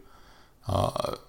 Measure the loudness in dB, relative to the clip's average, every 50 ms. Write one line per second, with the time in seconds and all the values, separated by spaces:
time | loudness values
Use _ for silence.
0 | -18 -20 -20 -20 -20 -20 -20 -20 -20 -20 -20 -12 -4 0 2 2 2 2 0 -2
1 | -2 -4 -4 -8 -12